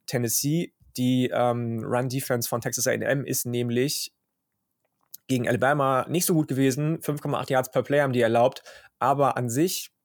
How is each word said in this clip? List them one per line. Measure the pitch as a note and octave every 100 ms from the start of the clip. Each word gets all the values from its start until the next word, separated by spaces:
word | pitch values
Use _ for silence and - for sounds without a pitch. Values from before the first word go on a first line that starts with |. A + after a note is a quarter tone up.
| -
Tennessee. | B2+ A#2+ - C#3+ D#3+ F3 _ _ -
Die, | B2+ B2+ B2+
ähm, | A#2+ A#2+ A#2+ A#2 A#2
Run-Defense | - A#2+ C3 C3 - B2 A#2
von | A#2+
Texas | B2+ A#2+ B2
A |
and | A#2
M | - C#3
ist | C3 B2+ B2
nämlich | A#2+ A#2+ A#2+ C#3 - - _ _ _ _ _ _ _ _ _ _ - -
gegen | C3 -
Alabama | A#2+ B2+ D3 C3+ C3 -
nicht | D#3+ F3
so | E3+
gut | D#3
gewesen. | C3 C3+ C3 D3+ E3
Fünf | - D3
Komma | D3+ C3+
acht | B2+
Yards | C3 B2
per | C3+
Play | B2 C#3+
haben | C#3
die | B2
erlaubt, | A#2 A#2 B2 - - - - _
aber | A#2+ C#3 C3+ -
an | B2
sich | A#2 F3 - - _